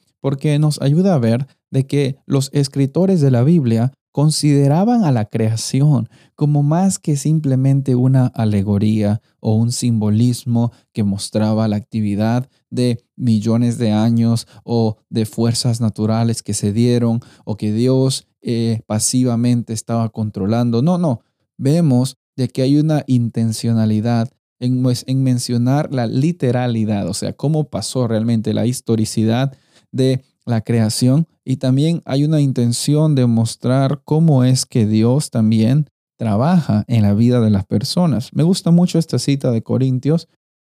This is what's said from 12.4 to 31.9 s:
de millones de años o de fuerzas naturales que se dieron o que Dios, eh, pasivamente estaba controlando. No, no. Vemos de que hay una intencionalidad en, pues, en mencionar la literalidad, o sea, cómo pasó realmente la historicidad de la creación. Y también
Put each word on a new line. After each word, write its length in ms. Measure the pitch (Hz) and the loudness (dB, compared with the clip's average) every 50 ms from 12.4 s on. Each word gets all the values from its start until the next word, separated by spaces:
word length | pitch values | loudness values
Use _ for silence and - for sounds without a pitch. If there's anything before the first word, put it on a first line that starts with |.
| 131 - _ _ _ _ | -4 -8 _ _ _ _
de 340 | - 123 123 123 117 - - _ _ | -4 -2 -2 -2 -2 -4 -8 _ _
millones 640 | - 131 120 113 107 104 113 113 117 120 120 117 | -6 -2 0 0 0 0 0 0 0 0 0 -2
de 160 | 117 120 107 | -2 -2 0
años 540 | 107 107 110 117 117 117 117 117 117 117 - - - - _ | 0 2 2 2 2 2 2 2 0 -2 -4 -10 -20 -20 _
o 320 | - 120 117 113 110 107 - _ _ | -4 -2 0 0 -2 -4 -6 _ _
de 160 | - 117 110 | -4 -4 -4
fuerzas 560 | 107 - - 113 120 117 - - 127 113 113 | -4 -2 -2 -2 0 0 -2 -2 -2 -2 0
naturales 600 | 120 110 - - 107 107 110 113 117 117 110 - | -2 -4 -2 -2 -2 -2 0 0 0 -2 -2 -4
que 120 | - - 101 | -6 -8 -6
se 180 | - - 104 | -4 -4 -2
dieron 480 | 101 113 120 123 120 120 120 117 113 120 - - - _ _ | 0 2 2 2 2 2 0 0 -2 -2 -6 -10 -20 _ _
o 120 | - 107 | -10 -8
que 160 | - 110 107 | -6 -4 -4
Dios, 540 | 104 113 120 127 131 131 131 131 131 - - _ _ _ | -2 0 0 2 2 2 2 0 -2 -4 -10 _ _ _
eh, 400 | _ 117 120 113 113 113 113 110 - | _ -6 -4 -2 -2 -2 -2 -4 -4
pasivamente 840 | - 104 107 - - - 127 127 123 117 117 120 123 123 120 107 - 113 | -4 -4 -2 -2 -2 0 0 0 0 0 0 0 0 0 0 -2 -6 -8
estaba 340 | 110 - - 117 113 113 110 | -10 -6 -4 -4 -2 -2 -4
controlando. 720 | - - 107 107 - 101 95 101 113 117 120 120 117 117 | -4 -6 -6 -6 -4 -4 -2 -2 0 0 0 0 0 0
No, 160 | 127 170 185 175 | 2 2 0 0
no. 220 | 175 156 120 - - _ _ _ _ _ _ - | 0 -2 -2 -4 -8 _ _ _ _ _ _ -4
Vemos 580 | 120 131 151 175 170 143 127 123 127 127 - _ _ _ _ | -2 0 2 2 2 2 2 2 0 -2 -6 _ _ _ _
de 120 | - 127 120 | -6 -6 -4
que 140 | - - | -2 -2
hay 160 | 131 135 143 151 | 0 2 2 2
una 240 | 151 156 156 143 - | 2 2 0 -2 0
intencionalidad 1200 | - 127 123 120 113 - 117 113 113 110 - - 117 117 113 110 110 107 107 107 117 120 117 113 113 - _ _ _ _ _ | 0 0 0 0 -2 -2 -2 -2 -2 -2 -4 -2 -2 0 0 2 2 0 0 0 0 0 -2 -2 -4 -8 _ _ _ _ _
en, 240 | 123 123 127 127 | -4 -2 -2 0
pues, 220 | 127 127 120 117 - | 0 0 -2 -2 -4
en 160 | - 131 135 | -4 -2 0
mencionar 720 | 135 131 123 123 123 - 127 120 120 127 135 147 156 - | 0 0 0 -2 -2 -2 -2 0 0 0 0 0 -2 -2
la 140 | 139 127 117 | -4 -4 -4
literalidad, 1000 | 110 113 131 139 170 175 - 147 123 120 123 127 123 117 113 110 107 107 101 95 | -2 -2 0 0 0 -2 -2 -2 -2 0 0 -2 -2 -2 -2 -2 -2 -2 -2 -4
o 60 | 85 | -4
sea, 220 | 104 - 104 98 - | -6 -6 -6 -8 -8
cómo 340 | - - 143 160 156 147 - | -4 -4 -2 -2 -2 -2 -4
pasó 400 | - 95 - - - 131 123 113 | -6 -8 -8 -6 -4 -4 -2 0
realmente 460 | 113 107 110 117 117 110 104 110 107 | -2 -2 0 0 -2 0 -2 -2 -2
la 100 | 104 104 | 0 -2
historicidad 920 | 120 127 - - - 113 110 107 - - 117 110 110 113 123 135 139 135 _ _ _ _ _ _ _ | -2 -4 -4 -4 -2 -2 -2 -2 -2 -2 -2 0 0 0 0 -2 -4 -6 _ _ _ _ _ _ _
de 320 | - 127 131 131 131 127 - _ _ _ _ | -4 -2 0 0 0 -2 -6 _ _ _ _
la 160 | - 117 110 | -4 -4 -4
creación. 640 | - - 117 113 110 107 - - 127 127 131 156 165 - _ _ _ | -2 0 0 0 0 0 0 0 0 2 2 2 0 -2 _ _ _
Y 120 | - 131 | -6 -6
también 460 | 131 - 131 127 139 147 165 | -2 0 0 0 2 2 0